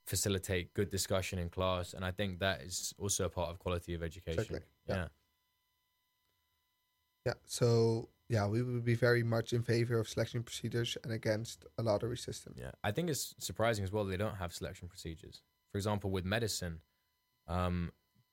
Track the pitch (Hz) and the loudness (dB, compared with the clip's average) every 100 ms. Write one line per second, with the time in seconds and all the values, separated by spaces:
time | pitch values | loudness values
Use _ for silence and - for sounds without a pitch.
0 | - 95 107 95 - 92 87 - 98 92 | -4 0 2 0 0 -2 -2 -2 0 -2
1 | - 95 90 92 87 - 92 90 85 - | 0 0 0 -2 -2 0 0 0 -4 -4
2 | 92 90 101 87 95 87 82 90 - - | -4 -2 -4 0 0 0 -4 -6 -6 -4
3 | 98 - 90 - 82 87 90 87 - 85 | -2 0 0 0 -2 -4 -2 -2 -2 -4
4 | 85 87 87 82 107 80 - _ - 101 | -4 -6 -4 -4 -4 -6 -10 _ -4 -4
5 | 87 - _ _ _ _ _ _ _ _ | -4 -10 _ _ _ _ _ _ _ _
6 | _ _ _ _ _ _ _ _ _ _ | _ _ _ _ _ _ _ _ _ _
7 | _ _ 123 - - - 120 117 113 113 | _ _ -4 -4 -6 2 4 6 6 4
8 | - _ - 113 101 113 123 120 120 117 | -2 _ 0 2 4 2 0 0 2 6
9 | 123 120 117 117 113 117 113 117 120 113 | 6 6 4 2 2 0 4 2 4 2
10 | 107 - 113 123 113 - 117 117 120 - | 0 -2 -2 -2 -6 -6 -2 -2 -2 -4
11 | - 113 113 107 117 - - - 113 104 | -4 -2 0 0 -2 -10 -10 -2 2 2
12 | - 120 - - - - 64 - - 104 | 0 -4 -6 -10 -12 -12 -12 -4 -2 0
13 | 170 135 - - - 95 113 107 95 107 | 0 -2 -4 -8 -6 2 2 2 0 0
14 | 98 92 104 98 87 - 82 92 87 - | 0 0 -2 -2 -6 -6 -8 -8 -14 -12
15 | 85 80 - - _ _ _ 101 101 104 | -10 -10 -14 -20 _ _ _ -2 0 0
16 | 98 95 90 110 110 - 87 82 - _ | 0 0 2 0 0 -2 -4 -6 -14 _
17 | _ _ _ _ - 87 90 87 85 - | _ _ _ _ -4 0 2 0 -2 -8
18 | _ _ _ | _ _ _